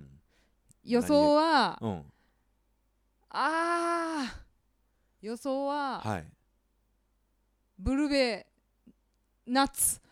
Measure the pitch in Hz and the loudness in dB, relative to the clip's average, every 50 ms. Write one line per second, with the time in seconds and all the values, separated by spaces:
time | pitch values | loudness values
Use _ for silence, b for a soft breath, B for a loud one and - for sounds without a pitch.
0 | 143 135 139 143 _ _ _ _ _ _ _ _ _ _ _ _ - - 240 240 | -14 -20 -20 -20 _ _ _ _ _ _ _ _ _ _ _ _ -4 0 0 0
1 | 247 285 294 285 302 294 294 302 311 330 311 269 220 175 - - 113 110 95 82 | 2 4 4 6 6 6 6 4 4 4 4 4 2 2 -2 -4 -4 -4 -4 -6
2 | 73 71 - _ _ _ _ _ _ _ _ _ _ _ _ _ _ _ _ _ | -8 -14 -20 _ _ _ _ _ _ _ _ _ _ _ _ _ _ _ _ _
3 | _ _ _ _ _ - - 202 254 302 320 330 339 339 339 339 339 339 339 339 | _ _ _ _ _ -10 -4 -2 -2 0 0 0 -2 0 -2 -2 0 -2 -2 -2
4 | 330 330 320 302 262 220 - - - _ _ _ _ _ _ _ _ _ _ _ | -4 -4 -4 -4 -6 -6 -8 -12 -18 _ _ _ _ _ _ _ _ _ _ _
5 | _ _ _ _ 190 214 240 233 - 277 262 269 277 277 285 294 285 269 233 - | _ _ _ _ -12 -12 -10 -8 -6 -4 -4 -2 -2 -4 -4 -4 -4 -4 -6 -6
6 | - 107 104 85 78 - - _ _ _ _ _ _ _ _ _ _ _ _ _ | -6 -4 -6 -6 -8 -12 -20 _ _ _ _ _ _ _ _ _ _ _ _ _
7 | _ _ _ _ _ _ _ _ _ _ _ _ _ _ _ - 185 233 269 269 | _ _ _ _ _ _ _ _ _ _ _ _ _ _ _ -6 -4 -2 0 0
8 | 302 277 285 277 254 240 208 180 - _ _ _ _ _ _ _ _ - _ _ | 0 2 2 2 2 2 0 -4 -8 _ _ _ _ _ _ _ _ -20 _ _
9 | _ _ _ _ _ _ _ _ - 240 247 269 277 269 - - - - - - | _ _ _ _ _ _ _ _ -6 0 2 2 2 2 0 -2 -2 -2 -2 -6
10 | b b | b b